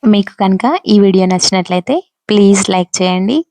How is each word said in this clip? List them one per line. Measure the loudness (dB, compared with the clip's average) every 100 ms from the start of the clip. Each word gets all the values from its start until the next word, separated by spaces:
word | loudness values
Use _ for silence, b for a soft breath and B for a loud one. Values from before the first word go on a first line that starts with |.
మీకు | 2 0 -2 _
కనుక | -2 0 -2 -4 0
ఈ | 2 4
వీడియో | 2 0
నచ్చినట్లయితే | 0 -2 -4 -2 -6 -4 -6 -6 _ -2
ప్లీజ్ | 2 4 2 0 -4
లైక్ | -4 -4
చేయండి | -2 -2 -2 -4 -4